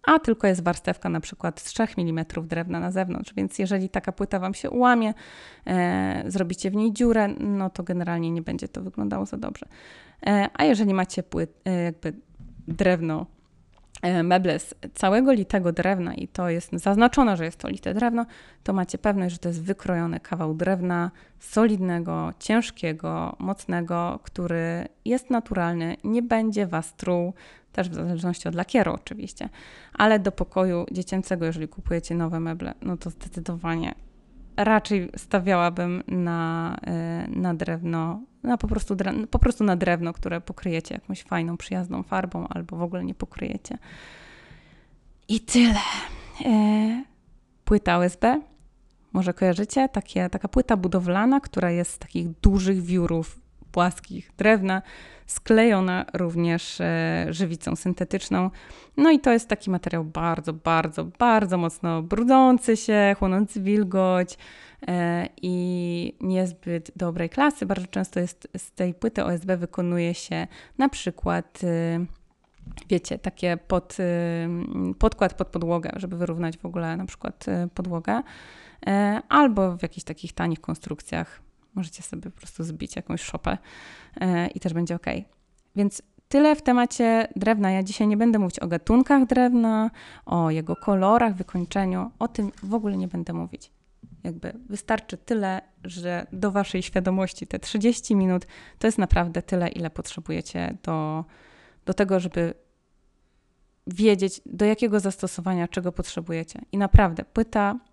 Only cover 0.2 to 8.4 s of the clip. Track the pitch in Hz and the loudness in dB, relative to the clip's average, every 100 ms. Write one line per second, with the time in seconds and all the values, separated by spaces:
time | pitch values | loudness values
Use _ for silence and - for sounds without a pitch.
0.2 | 311 220 202 180 170 175 - 175 175 165 | 4 2 2 2 0 -2 -4 -4 -4 -4
1.2 | - - 170 160 - - 220 - 170 160 | -6 -6 -6 -6 -10 -2 -2 0 -2 -2
2.2 | 160 - 165 165 170 170 175 185 185 180 | -4 -8 -6 -6 -4 -4 -2 -2 -2 -4
3.2 | - - 196 - 190 196 190 196 - - | -8 -6 -6 -2 -2 0 -2 -4 -6 -6
4.2 | 202 196 185 196 - 247 247 240 220 214 | -4 -2 -4 -6 -4 2 4 4 2 -4
5.2 | - - - - - 185 175 185 190 190 | -12 -20 -20 -14 -2 0 2 0 -2 -4
6.2 | - 190 175 185 190 208 220 208 240 226 | -4 -4 -4 -4 -4 0 0 2 2 4
7.2 | 202 - 208 202 190 - 175 175 175 170 | 2 0 -2 -2 -2 -6 -4 -4 -2 -2
8.2 | 165 170 | -2 -4